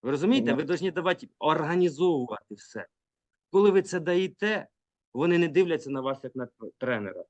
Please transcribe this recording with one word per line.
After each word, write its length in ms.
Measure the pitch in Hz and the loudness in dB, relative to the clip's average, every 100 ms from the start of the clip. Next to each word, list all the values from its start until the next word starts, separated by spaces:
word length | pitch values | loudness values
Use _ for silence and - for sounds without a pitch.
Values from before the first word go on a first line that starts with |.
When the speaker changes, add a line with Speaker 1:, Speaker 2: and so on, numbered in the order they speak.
Speaker 1:
Ви 80 | 123 | -4
розумієте? 400 | 139 185 262 233 | -2 2 2 2
Speaker 2:
Ні. 60 | 240 | -2
Speaker 1:
Ви 80 | |
повинні 260 | 143 170 185 | -2 -2 -2
давати 380 | 170 180 180 - _ | -2 -2 -2 -6 _
організовувати 1160 | 151 156 151 180 175 139 180 151 123 107 _ | 0 0 0 0 0 2 2 2 -2 -8 _
все. 320 | 104 - 110 90 _ _ _ _ _ _ | -20 -14 -14 -14 _ _ _ _ _ _
Коли 200 | 190 202 | 6 6
ви 120 | 190 | 6
це 180 | - 180 | 2 -4
даєте, 680 | 160 175 190 - 208 214 - _ _ _ _ | 0 0 0 -4 -4 -4 -8 _ _ _ _
вони 240 | 127 165 175 | -2 2 4
не 100 | 165 | 4
дивляться 420 | 151 180 156 147 | 2 2 0 -4
на 100 | 135 | -6
вас 240 | 131 135 | -4 -6
як 120 | 127 131 | -8 -10
на 120 | 123 _ 110 _ | -12 _ -18 _
тренера. 460 | 127 117 101 - | -4 -4 -6 -10